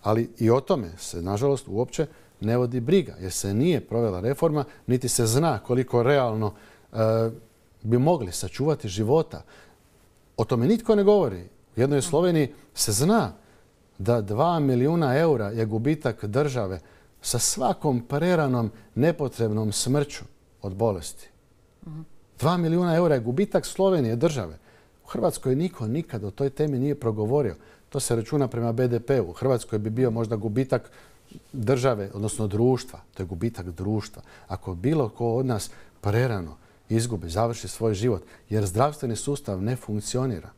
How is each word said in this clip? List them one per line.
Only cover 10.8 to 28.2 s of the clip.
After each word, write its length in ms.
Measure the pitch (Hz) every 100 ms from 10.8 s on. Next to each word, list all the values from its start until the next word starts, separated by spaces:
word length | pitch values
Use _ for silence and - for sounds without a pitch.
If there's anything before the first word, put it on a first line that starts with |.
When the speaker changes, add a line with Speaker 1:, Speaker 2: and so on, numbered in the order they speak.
| -
Speaker 1:
ne 100 | 214
govori. 440 | 196 208 147 92 90 _ _ -
U 40 |
jednoj 220 | 131 143
Sloveniji 500 | 123 151 180 165 139 - -
se 180 | - -
zna 400 | 104 156 226 131 - _ - _ _ _ _
da 220 | 98 120
dva 380 | 101 107 165 170
milijuna 600 | 143 123 135 170 147 131
eura 300 | 165 131 101
je 180 | 113 110
gubitak 580 | 110 123 156 135 110
države 560 | 107 113 147 127 98 92 - - _ _
sa 160 | - 117
svakom 640 | - - 247 185 151 123
preranom 680 | 117 143 170 175 143 127 110 - -
nepotrebnom 760 | - 151 170 131 - 113 107 107
smrću 520 | 98 - 139 143 - - - _ _
od 120 | 101
bolesti. 540 | 95 117 95 78 - - _ _ _ _ _ -
Speaker 2:
Mhm. 140 | 156 160 - _ -
Speaker 1:
Dva 180 | 143 180
milijuna 400 | 165 170 180 160
eura 180 | 175
je 60 | 139
gubitak 460 | 113 127 202 180 -
Slovenije, 500 | - 190 185 117 117
države. 420 | 160 143 87 80 - - _ _
U 40 | -
Hrvatskoj 460 | 214 190 - 135
niko 320 | 131 175 - 110
nikad 380 | 131 165 113
o 60 | 101
toj 200 | - 139
temi 280 | - 151 135
nije 160 | 139
progovorio. 600 | 143 113 107 107 143 123 80 - - _
To 120 | -
se 160 | -
računa 320 | 117